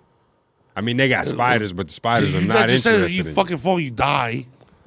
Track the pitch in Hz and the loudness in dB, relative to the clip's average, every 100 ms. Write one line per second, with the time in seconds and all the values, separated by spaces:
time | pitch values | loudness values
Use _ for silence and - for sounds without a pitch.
0 | _ _ _ _ _ _ _ - 110 120 | _ _ _ _ _ _ _ -6 -2 2
1 | 135 120 143 123 123 120 104 90 85 - | 2 2 -2 0 2 2 0 -6 -8 -6
2 | 117 117 101 92 95 113 113 127 226 214 | 0 2 2 0 0 2 4 2 4 2
3 | 175 180 160 156 185 170 147 185 143 113 | 2 -2 -4 -2 -2 -2 -2 -2 -2 -2
4 | 131 143 120 120 127 _ _ _ | -2 0 -2 -6 -10 _ _ _